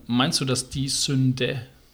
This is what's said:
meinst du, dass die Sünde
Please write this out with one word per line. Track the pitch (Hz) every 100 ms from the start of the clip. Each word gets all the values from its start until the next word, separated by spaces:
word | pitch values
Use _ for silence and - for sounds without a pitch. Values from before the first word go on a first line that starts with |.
| -
meinst | 120 147 -
du, | 135
dass | 127 -
die | 139 135
Sünde | - - 135 131 131 123 131 - - _